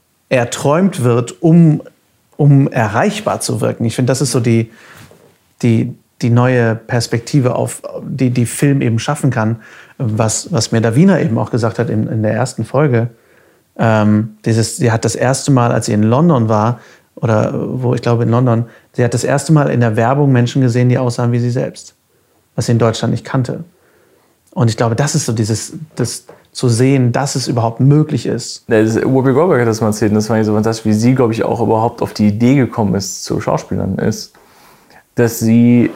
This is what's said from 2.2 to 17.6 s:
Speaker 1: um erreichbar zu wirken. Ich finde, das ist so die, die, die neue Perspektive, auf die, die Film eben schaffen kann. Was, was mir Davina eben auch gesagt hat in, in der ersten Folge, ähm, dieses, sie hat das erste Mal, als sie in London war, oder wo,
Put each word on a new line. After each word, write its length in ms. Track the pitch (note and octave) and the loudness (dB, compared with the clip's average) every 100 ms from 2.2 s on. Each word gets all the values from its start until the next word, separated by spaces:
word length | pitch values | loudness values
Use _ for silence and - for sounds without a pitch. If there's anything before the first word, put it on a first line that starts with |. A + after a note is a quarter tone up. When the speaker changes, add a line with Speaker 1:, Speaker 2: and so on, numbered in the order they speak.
| _ - | _ 0
Speaker 1:
um 320 | C#3+ C#3 C#3 | 4 4 2
erreichbar 760 | C3 G#2+ G#2+ G3+ - - G2+ | 0 -2 0 -2 -2 -4 -4
zu 200 | - A2+ | -4 -4
wirken. 240 | A#2+ A2+ A#2 | -4 -2 -4
Ich 100 | - | -2
finde, 140 | B2+ | 0
das 100 | C3 | 0
ist 100 | C#3 | 0
so 80 | C3 | 0
die, 320 | A#2 A2+ A2+ - - - - - _ _ _ - | 2 0 0 -8 -20 -20 -20 -20 _ _ _ -4
die, 340 | A#2+ A2+ B2 B2+ _ - | 0 0 -2 -8 _ -6
die 80 | A#2+ | 0
neue 440 | A#2+ B2 B2+ A2+ A2+ | 2 2 2 2 -2
Perspektive, 800 | - B2 - - - D3+ D#3+ - | -4 -4 -2 -6 -2 0 0 0
auf 260 | A#2+ - - - | -4 -8 -14 -12
die, 280 | - C3 C3 | -10 -4 -2
die 140 | B2 A#2 | 0 -2
Film 340 | - C#3+ C#3 | 0 0 0
eben 180 | B2+ A2+ | 0 -2
schaffen 300 | - D3+ C#3 | -4 -2 -2
kann. 280 | A#2 A2 A2+ - - - - | 0 -2 -4 -10 -20 -18 -8
Was, 540 | B2 G#2+ A2 - - | -4 -2 -2 -2 -4
was 200 | A#2 - | -4 -2
mir 100 | A2+ | 0
Davina 380 | A2+ A2+ F#3+ E3+ | 2 4 4 2
eben 160 | A2 A#2 | 0 -2
auch 140 | A2 | -2
gesagt 280 | A#2+ A2+ - | -2 -2 -2
hat 100 | A#2+ | -2
in, 180 | G#2+ A2 | -2 -2
in 160 | A2 | -2
der 100 | G#2+ | -2
ersten 320 | A2+ B2+ - A2+ | -2 -4 -6 -4
Folge, 440 | C3 D3+ A#2+ A#2 - _ _ _ _ _ - | 0 2 2 -2 -6 _ _ _ _ _ -2
ähm, 600 | A#2 A2 G#2 G#2 A2 - A#2 | 0 2 2 2 0 -6 -2
dieses, 320 | A2+ A2 - | 0 -2 -2
sie 140 | B2 | -2
hat 140 | A2+ A#2 | 0 -2
das 100 | - | -2
erste 360 | B2 C3+ - | -2 -2 0
Mal, 200 | C3 A#2+ | 2 2
als 140 | B2+ A#2 | 0 0
sie 80 | |
in 100 | G#2+ | 0
London 460 | A2 B2 F3 C3+ A2 | 2 2 2 2 2
war, 300 | G#2+ A2 A#2+ - - _ - | 2 0 -2 -10 -20 _ -6
oder 380 | A2+ A2 - | -2 0 0
wo, 380 | - | -4